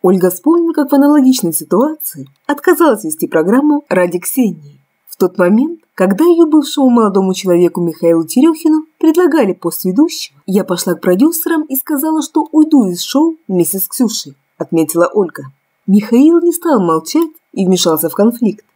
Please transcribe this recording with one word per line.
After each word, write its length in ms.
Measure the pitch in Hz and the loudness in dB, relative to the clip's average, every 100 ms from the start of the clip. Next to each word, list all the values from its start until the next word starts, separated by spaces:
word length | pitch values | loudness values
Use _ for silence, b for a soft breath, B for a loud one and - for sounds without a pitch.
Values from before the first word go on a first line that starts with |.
Ольга 280 | 180 185 180 | 2 2 0
вспомнила, 420 | - 294 339 330 | 0 0 0 0
как 180 | 320 277 | -2 0
в 40 | |
аналогичной 580 | 277 285 294 262 254 170 | 2 4 4 4 2 -2
ситуации 760 | 160 151 175 294 311 - 151 131 _ - | -6 -2 0 0 -4 -12 -14 -20 _ -8
отказалась 580 | 285 - 302 277 214 | -4 0 2 2 0
вести 240 | 165 151 - | -6 -8 -4
программу 560 | 165 165 247 302 294 _ | -2 0 2 2 -2 _
ради 300 | 185 175 175 | -2 -2 -4
Ксении. 640 | - - 226 160 143 143 _ _ _ | -6 -2 -2 -2 -18 _ _ _ _
В 80 | - | -2
тот 220 | 185 180 | -2 0
момент, 420 | 180 220 302 339 _ | 2 2 0 -6 _
когда 300 | - 190 190 | -4 -2 2
ее 220 | 339 330 320 | 2 4 4
бывшему 440 | 302 269 - 262 | 2 0 0 2
молодому 420 | 233 214 190 190 | 2 2 0 -2
человеку 460 | 185 185 175 175 175 | -2 0 2 2 0
Михаилу 440 | 170 156 170 165 | -6 -2 0 0
Терехину 600 | 156 247 320 320 320 311 311 _ | 0 2 2 2 0 0 -2 _
предлагали 540 | 320 320 359 311 208 | 0 2 2 2 0
пост 320 | 180 170 - | -2 -6 -4
ведущего, 540 | 185 190 330 - - _ - | -4 0 0 -2 -14 _ -4
«Я 180 | 196 | -2
пошла 300 | 214 175 - | -2 -4 -4
к 60 | 165 | -2
продюсерам 600 | - 185 294 339 - 320 | 0 2 2 0 -4 -4
и 140 | 302 262 | -4 -8
сказала, 440 | - 294 311 311 | -4 -4 -2 -2
что 260 | - 320 311 | -2 -4 0
уйду 360 | 311 302 294 196 | 0 4 4 2
из 160 | 175 | -4
шоу 340 | - 269 320 320 - | -4 0 0 -2 -4
вместе 320 | 185 165 196 | -2 -2 -4
с 80 | - | -8
Ксюшей», 480 | - 226 214 147 139 _ _ | -2 -4 -4 -12 -20 _ _
отметила 500 | 160 165 156 170 175 | -4 -2 0 0 0
Ольга. 300 | 208 180 - 135 _ _ _ - | 0 -2 -6 -20 _ _ _ 0
Михаил 540 | 202 208 233 302 339 | 0 2 2 4 4
не 120 | 349 | 0
стал 280 | 330 339 247 | -2 -2 0
молчать 500 | 175 160 160 302 330 _ _ | 0 -2 -2 -4 -4 _ _
и 120 | - | -4
вмешался 440 | 185 185 175 156 165 | 0 0 0 -2 -4
в 60 | |
конфликт. 500 | - 214 233 220 175 _ | 0 0 0 -4 -4 _